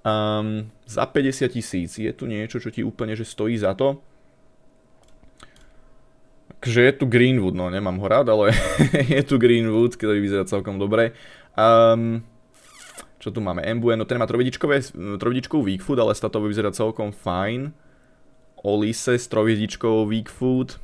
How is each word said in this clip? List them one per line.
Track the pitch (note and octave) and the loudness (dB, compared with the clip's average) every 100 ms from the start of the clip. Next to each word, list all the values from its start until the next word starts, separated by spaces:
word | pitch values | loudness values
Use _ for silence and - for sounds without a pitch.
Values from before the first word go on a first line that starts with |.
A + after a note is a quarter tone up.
Ehm, | A2 G#2+ G#2+ G#2+ G#2+ G#2+ G#2+ - - | -2 -2 0 -2 -4 -6 -8 -16 -12
za | G#2+ | -6
päťdesiat | - - C3+ C3 B2+ | -2 0 0 0 -4
tisíc | B2 A2 F#2 F2 - | -4 -6 -6 -6 -6
je | A2 - | -8 -6
tu | |
niečo, | C3 G#2+ A2 B2 | -8 -8 -6 -8
čo | A2+ | -8
ti | A#2 | -6
úplne, | G#2+ - A2 | -6 -6 -6
že | A2 A2+ | -6 -8
stojí | - G#2+ A#2 | -4 -2 0
za | G2+ F#2+ | -2 0
to? | C3+ C#3 - _ _ _ _ _ _ _ _ _ _ - - _ - _ - - - - _ _ _ - _ - | 0 -2 -10 _ _ _ _ _ _ _ _ _ _ -20 -20 _ -20 _ -20 -20 -20 -20 _ _ _ -20 _ -10
Takže | - A2+ B2+ | 0 6 6
je | C3+ | 6
tu | |
Greenwood, | C3 A#2 B2 C3 F#2 | 2 6 6 4 0
no | F#2 F2+ | -2 -4
nemám | F#2 G2+ F#2 | -2 -4 -2
ho | G2 | 2
rád, | A2+ B2+ | 2 4
ale | G#2+ G#2 A2+ - - | 4 4 4 0 0
<laughs> | C#3+ D#3 B2+ | 2 2 0
je | C#3 C#3 | 0 2
tu | C3+ | 2
Greenwood, | A#2+ A#2+ A2+ A2 A#2 - | 4 4 2 2 2 0
ktorý | G#2+ G#2 | -2 0
vyzerá | G2+ G2 F#2+ | 0 -2 -2
celkom | G2+ G2 G2 | -4 -4 -6
dobre. | G2 A2 A2+ - - - - | -2 2 0 -2 -20 -20 -14
Ehm, | - A2 A2+ A2+ A2+ A#2 A2+ A2+ - _ _ - - - - - _ | 2 6 8 6 4 0 -4 -8 -20 _ _ -20 -20 -20 -20 -20 _
čo | - | -8
tu | A2+ | -6
máme? | G2+ F2 | -4 -4
Mbueno, | E2 A#2 A#2+ A2+ A2 | -4 -2 0 0 0
ten | B2 | -2
má | |
trojvidičkové, | A2+ A#2 B2+ B2+ D3+ C#3+ B2+ - G2 G2+ | -2 0 0 0 0 0 -2 -12 -10 -4
trojvidičkovú | A2 B2+ B2 D#3 G#2 | -2 -2 -2 -2 0
weak | F#2+ | -4
foot, | - C3+ | -2 0
ale | A2 G#2+ | 0 0
statovo | A2 A2 G#2+ | -2 -4 -2
vyzerá | G#2 G#2 | -2 -2
celkom | G2 A2 A2 G#2+ | -2 -4 -2 -8
fajn. | G2+ - F2+ G2 A#2+ C#3 D#3 - _ _ _ - _ _ - | -6 -6 -4 -4 -4 -8 -14 -20 _ _ _ -20 _ _ -8
Olise | G2+ G#2 G#2 A#2 - B2 | -2 0 0 -2 0 -2
s | - | 0
trojvidičkovou | A2+ A2 A2 G#2+ - A#2 A2 G#2+ | 0 2 2 -2 -2 0 2 2
weak | A2 G#2 | -2 -6
foot | - B2+ B2+ B2+ - | -4 0 0 -2 -8